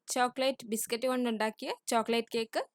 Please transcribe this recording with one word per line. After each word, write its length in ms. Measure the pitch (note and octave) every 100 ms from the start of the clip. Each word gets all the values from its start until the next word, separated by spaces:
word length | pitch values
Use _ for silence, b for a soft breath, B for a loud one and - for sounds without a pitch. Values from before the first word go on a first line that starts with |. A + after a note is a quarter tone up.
| -
ചോക്ലേറ്റ് 520 | C4 B3 C4 C4+ C4+ A3+
ബിസ്ക്കറ്റ് 380 | A3 - A#3 B3+
കൊണ്ടുണ്ടാക്കിയ 600 | B3+ A#3+ A3 A3 - C#4 D4+ -
ചോക്ലേറ്റ് 420 | A#3 A3 A#3 A3+
കേക്ക് 280 | A#3 A3+ E4 -